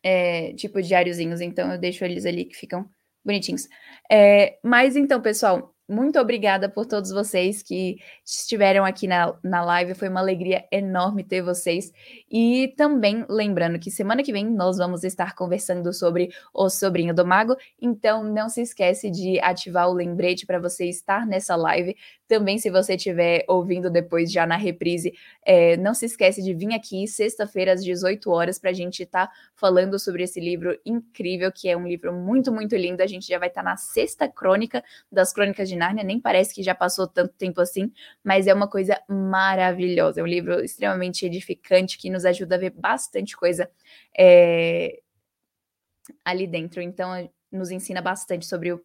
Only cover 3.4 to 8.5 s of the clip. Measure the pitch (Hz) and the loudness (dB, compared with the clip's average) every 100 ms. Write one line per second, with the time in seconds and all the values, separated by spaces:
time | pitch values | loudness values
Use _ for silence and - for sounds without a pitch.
3.4 | 190 - - - - - _ 214 202 202 | -4 -8 -10 -18 -20 -20 _ 8 10 8
4.4 | 196 - 233 240 269 269 277 254 220 214 | 6 2 2 4 6 4 2 2 0 2
5.4 | 214 180 - _ - 208 277 302 226 233 | 2 2 -2 _ -6 -2 2 2 2 0
6.4 | 202 190 196 208 226 208 190 190 214 185 | 0 0 -2 -4 -4 -4 -4 -4 -2 0
7.4 | 185 208 - 180 185 180 - - - - | 0 -2 -8 -4 -4 -6 -16 -20 -12 -10
8.4 | - | -6